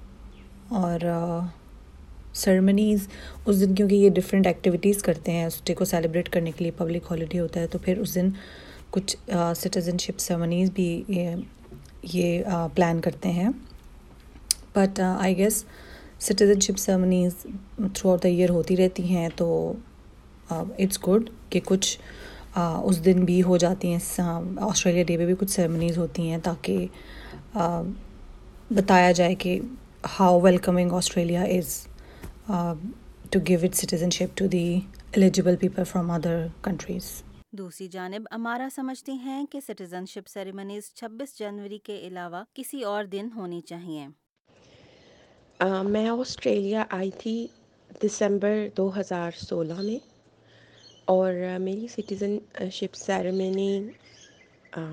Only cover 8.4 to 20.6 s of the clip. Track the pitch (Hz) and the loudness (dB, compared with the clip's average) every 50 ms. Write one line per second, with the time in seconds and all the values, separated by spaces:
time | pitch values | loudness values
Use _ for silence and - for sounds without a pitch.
8.4 | - - - - - - - - - - - 196 196 - - - - - 202 175 | -8 -16 -18 -18 -18 -20 -20 -20 -16 -4 -4 -4 -2 -4 -8 -8 -6 -2 0 0
9.4 | 170 170 170 - - 185 - 190 170 175 175 180 - - 185 - - - 175 170 | 2 2 0 -2 -4 -2 -2 -2 -2 0 -2 -2 -4 -4 -6 -6 -4 -2 -2 0
10.4 | 170 165 170 175 190 190 185 - 180 170 170 165 - - 196 175 175 170 170 185 | 0 0 2 2 2 2 2 0 0 0 0 -4 -4 -4 -2 -2 -2 -2 -4 -6
11.4 | - - - - - - - - - - - - - 170 165 180 175 175 170 175 | -8 -10 -16 -20 -20 -20 -20 -20 -20 -20 -20 -16 -12 -4 -2 0 2 2 0 0
12.4 | 185 208 180 170 170 156 - 180 175 170 165 165 - 175 160 - - 185 175 175 | -2 -2 -2 -2 -2 0 2 4 4 4 4 2 0 -2 -4 -2 -2 -2 0 2
13.4 | 185 233 277 - - - - - - - - - - - - - - - - - | 0 0 0 -2 -8 -16 -20 -20 -20 -20 -20 -20 -20 -20 -20 -20 -20 -20 -20 -20
14.4 | - - - - - - - 202 190 196 196 - 185 185 185 - 196 190 185 175 | -8 -8 -8 -8 -8 -2 2 2 2 2 2 0 0 0 0 0 0 0 2 2
15.4 | 196 214 226 - - - - - - - - - - - - - - - 202 202 | 2 2 0 -2 -6 -10 -18 -20 -20 -20 -20 -20 -20 -20 -14 -10 -4 -2 4 6
16.4 | 214 202 208 196 196 - 190 - - - 190 185 185 185 185 180 175 180 175 - | 6 6 6 6 4 0 0 -2 0 0 2 4 4 4 4 4 2 0 -2 -4
17.4 | - - - 196 - - - - 208 196 196 - - 190 180 175 - 185 175 175 | -12 -14 -14 -14 -14 -14 -6 -4 -4 -4 -4 0 2 4 4 4 4 2 4 4
18.4 | 180 175 180 165 160 - 185 180 185 185 185 - 175 175 185 175 165 165 - - | 4 4 4 2 2 2 4 4 4 4 2 0 0 0 2 2 0 -2 -2 -2
19.4 | 175 170 165 160 165 165 - 233 - - - - - - - - - - - - | 0 0 2 0 0 -2 -4 -8 -12 -16 -20 -20 -20 -20 -20 -20 -20 -20 -20 -20
20.4 | - - 170 160 | -10 -8 -6 -6